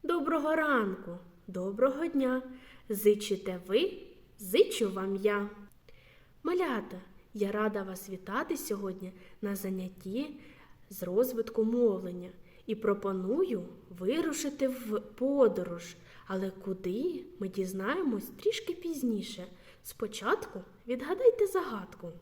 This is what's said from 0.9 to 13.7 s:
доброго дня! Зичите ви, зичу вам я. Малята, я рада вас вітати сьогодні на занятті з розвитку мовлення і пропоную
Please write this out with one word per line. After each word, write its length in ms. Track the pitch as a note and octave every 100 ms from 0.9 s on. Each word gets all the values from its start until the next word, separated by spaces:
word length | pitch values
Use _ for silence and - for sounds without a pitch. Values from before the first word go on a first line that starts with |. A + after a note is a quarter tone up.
| F#3+ - F3 - - -
доброго 600 | F#3 F#3 G3+ C4 C4+ E4
дня! 340 | C#4+ B3+ B3+ B3+ - - - -
Зичите 720 | G3+ G#3+ G#3 - F#3+ - F3+ F3
ви, 260 | G#3 F4+ - - - - -
зичу 520 | F#3+ A3+ G#4+ - G#3+
вам 240 | F#3+ F#3+ G3
я. 340 | G#3 G3+ G3+ G3+ - - - - - - - -
Малята, 580 | - F4+ E4+ A#3 F#3 F#3 - - -
я 180 | G#3+ G3+
рада 320 | G#3 G#3+ G3+
вас 260 | F#3+ F#3 -
вітати 480 | F#3+ - G#3+ E4 D4+
сьогодні 560 | - G3+ G3 F#3 F#3 - - -
на 140 | G#3 G3
занятті 840 | G3 F#3 F#3 - F#3+ A3 D4 - - - - - -
з 140 | F#3+
розвитку 600 | F3 F#3+ B3+ A#3 A3 -
мовлення 680 | A3 A#3+ A#3 F#3+ F#3 F3+ F3+ - - - -
і 100 | A3
пропоную 880 | A3 G3+ G3 F#3+ F#3 C#4 F#4+ G#3+ E3+